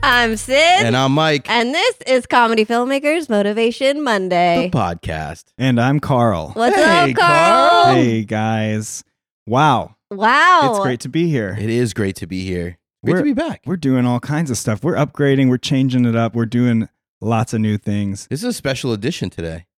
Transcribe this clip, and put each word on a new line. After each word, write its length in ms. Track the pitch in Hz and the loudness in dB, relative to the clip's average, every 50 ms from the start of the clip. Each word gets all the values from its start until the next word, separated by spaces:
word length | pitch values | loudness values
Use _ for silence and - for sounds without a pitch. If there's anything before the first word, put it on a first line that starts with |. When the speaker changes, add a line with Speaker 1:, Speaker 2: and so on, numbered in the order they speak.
| - 285 247 | 2 2 2
Speaker 1:
I'm 220 | 240 240 226 220 214 | 2 2 0 -2 -4
Sid. 180 | - - 262 277 | -4 0 2 4
Speaker 2:
And 380 | 320 339 359 381 392 117 117 | 4 4 4 4 2 2 0
I'm 160 | 127 135 135 135 | 2 2 2 2
Mike. 360 | 151 156 160 151 147 - - | 2 2 2 0 -2 -2 -2
Speaker 1:
And 240 | 214 240 233 240 277 | -2 0 0 0 -2
this 220 | 339 392 508 466 _ - | 0 0 -2 -2 _ -4
is 220 | - 262 254 240 - | 0 0 0 0 2
Comedy 380 | - 247 240 226 226 220 214 | 2 2 2 4 2 0 0
Filmmakers 640 | 208 233 233 240 254 277 277 285 294 311 349 311 - | 0 0 -2 0 0 -2 -2 0 0 -2 -2 -2 -2
Motivation 720 | 226 202 202 202 208 220 226 233 233 - 269 269 285 294 302 | 0 0 0 0 0 0 0 -2 -2 0 -2 -2 -2 0 -2
Monday. 680 | 262 220 196 190 185 180 175 175 175 170 - - 180 | -2 -2 -2 0 0 0 2 2 4 2 2 0 0
Speaker 2:
The 60 | 180 139 | 0 -2
podcast. 680 | 101 87 85 82 - - 80 78 78 73 80 - - _ _ - | -2 -2 -4 -6 -8 -8 -8 -6 -8 -8 -10 -14 -18 _ _ -4
Speaker 3:
And 240 | 123 131 127 117 | 0 0 2 2
I'm 180 | 117 131 139 151 | 2 2 0 0
Carl. 520 | - - 143 123 120 117 101 82 80 69 - | 0 0 2 2 2 2 2 0 -4 -6 -4
Speaker 1:
What's 220 | 220 226 247 415 | 0 0 2 4
Speaker 2:
Hey, 360 | 381 - 320 339 339 349 - | 4 4 4 4 4 2 2
Speaker 1:
up, 60 | - - | 2 2
Carl? 680 | 359 349 339 330 330 339 339 339 339 349 349 349 339 | 2 4 4 4 4 4 4 4 4 4 4 6 6
Speaker 2:
Carl. 120 | - 381 | 4 4
Speaker 3:
Hey, 280 | 359 302 240 113 113 110 | 4 2 2 0 -2 -2
guys. 800 | 101 107 107 110 110 110 110 110 110 107 107 107 - - - - _ _ _ _ _ _ _ _ - | -4 -4 -2 -2 0 0 0 -2 -2 -2 -4 -6 -8 -12 -14 -16 _ _ _ _ _ _ _ _ -2
Wow. 480 | 110 127 151 151 135 110 82 - _ _ _ _ | 0 2 4 4 2 2 -2 -6 _ _ _ _
Speaker 1:
Wow. 580 | 208 196 202 220 254 285 320 349 359 339 294 262 | -8 -2 0 2 2 4 4 4 4 4 4 2
Speaker 3:
It's 80 | 233 202 | 0 0
great 200 | 196 127 127 113 | -2 -2 -4 -4
to 80 | - 139 | -8 -6
be 180 | - 156 170 170 | -2 -2 0 0
here. 280 | 156 127 107 95 92 107 | 0 -2 -2 -4 -6 -6
Speaker 2:
It 100 | 101 113 | -4 -2
is 260 | 113 120 123 113 92 | 0 0 0 -2 -2
great 200 | - 107 98 95 - | -4 -4 -4 -4 -8
to 100 | - 82 | -10 -8
be 160 | 90 92 92 | -8 -8 -6
here. 320 | 95 90 87 85 85 87 _ _ _ _ _ - | -4 -6 -6 -6 -8 -10 _ _ _ _ _ -2
Great 100 | 117 156 | -2 0
Speaker 3:
We're, 40 | 185 | 0
Speaker 2:
to 60 | - | 0
be 100 | 294 269 | 0 -2
back. 300 | 220 330 320 220 - _ | -2 -4 -6 -8 -10 _
Speaker 3:
we're 100 | 131 175 | -8 -8
doing 300 | 185 151 135 131 127 123 | -4 -2 -2 0 0 0
all 140 | 123 123 120 | 0 -2 -4
kinds 320 | - - 147 151 170 147 | -4 -4 -4 -4 -4 -4
of 60 | 120 - | -6 -6
stuff. 240 | - - 107 101 - | -4 -4 -6 -4 -4
We're 120 | 160 175 | -4 -2
upgrading. 540 | - 147 - - - 147 143 135 135 135 127 | -2 -4 -4 -2 -2 0 0 2 2 2 2
We're 80 | 123 123 | 0 0
changing 480 | - - 143 135 131 135 123 127 123 | -2 -2 -2 0 0 0 0 0 0
it 100 | 120 113 | 2 0
up. 200 | 117 117 113 101 | 0 -2 -2 -2
We're 100 | 117 117 | -2 -4
doing 420 | 110 117 120 123 123 117 113 110 - _ _ _ _ _ _ | -2 0 0 0 2 0 0 -2 -4 _ _ _ _ _ _
lots 340 | - 107 117 113 110 - - | -4 -2 -2 -2 -2 -2 -2
of 40 | 113 | -2
new 180 | 107 107 107 101 | 0 0 -2 -2
things. 480 | _ - 101 101 101 101 98 101 - _ | _ -4 -4 -2 -4 -4 -6 -8 -10 _
Speaker 2:
This 120 | 127 143 | -10 -6
is 40 | 214 247 | -6 -6
a 40 | 233 | -6
special 400 | - - 139 135 - - 131 113 | -6 -6 -6 -6 -4 -4 -4 -4
edition 380 | 101 101 135 175 - - 92 | -4 -4 -6 -6 -6 -8 -8
today. 340 | - - 85 82 80 82 85 _ _ | -8 -8 -10 -10 -10 -12 -16 _ _